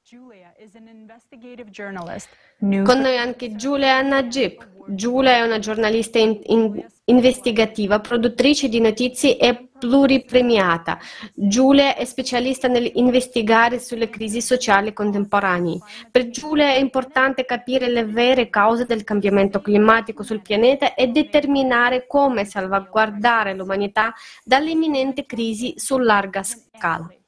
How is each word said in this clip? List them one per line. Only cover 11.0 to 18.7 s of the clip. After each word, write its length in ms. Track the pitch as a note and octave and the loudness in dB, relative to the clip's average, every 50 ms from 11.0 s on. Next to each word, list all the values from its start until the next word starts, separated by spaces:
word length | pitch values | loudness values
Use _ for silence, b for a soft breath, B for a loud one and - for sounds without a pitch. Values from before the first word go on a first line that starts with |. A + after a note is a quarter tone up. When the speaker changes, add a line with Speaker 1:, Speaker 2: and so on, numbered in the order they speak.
| B B B B B G#3+ B | B B B B B -18 B
Speaker 2:
Giulia 600 | - G3+ G3 G3+ A#3+ C4 C4+ C#4 C#4 C#4 C#4 - | -4 -2 0 2 4 4 6 6 4 4 2 0
è 100 | - A#3+ | -4 -6
specialista 640 | A#3+ - - B3+ - B3+ A#3+ B3 C4 C4 - - | -8 -8 -10 -8 -4 -4 -2 -2 -2 -4 -2 -2
nell'investigare 1120 | B3 B3 A#3+ A#3+ A#3 - - B3 B3+ A#3+ B3+ B3 - - A#3+ G#3+ G#3 A3+ A3+ A#3 A#3+ B3 A#3+ | 0 0 0 0 0 0 0 2 2 2 2 0 0 -4 -4 0 2 4 4 4 2 0 -4
sulle 300 | A#3+ - A#3+ A3+ A#3 A3 | -8 -8 -6 -6 -6 -6
crisi 320 | - - A3 G#3+ G#3 A#3+ | -6 -8 -8 -6 -4 -4
sociali 520 | A#3 - B3+ B3 - A3+ G3+ G3 G3+ G#3+ G#3 | -2 -2 -2 -2 2 2 2 2 0 -2 -6
contemporanee. 840 | - G#3 G#3 G3+ G3+ G3+ G3+ - G3+ G3+ F#3+ F3+ F3 F3 E3+ E3 F3+ B B B B B B | -4 -4 -2 -2 -2 -4 0 -2 0 0 0 0 0 -2 -4 -4 -6 B B B B B B
Per 180 | _ B3 B3+ A#3+ | _ 0 0 0
Giulia 380 | A#3+ - D4+ D4+ D#4 D4 D4 | -10 -12 -8 -4 0 0 2
è 100 | C#4+ C4+ | 2 2
importante 680 | C4 C#4 C4 - C4 B3+ C4 - C4 C4 C4+ C4 C4+ B3+ | 0 0 0 -2 -4 -6 -2 0 0 0 0 0 -4 -4
capire 440 | - B3 A#3 A#3+ - B3+ C4 B3+ A#3+ | -6 -6 -6 -4 -4 -2 -2 0 0
le 160 | A#3+ A#3 A3+ | 0 -2 -2
vere 460 | G#3+ G#3+ A3+ A#3+ B3+ C4 B3+ A#3 - | -2 -2 0 2 2 2 2 0 0
cause 340 | - G#3+ G3+ A3 | 0 2 2 2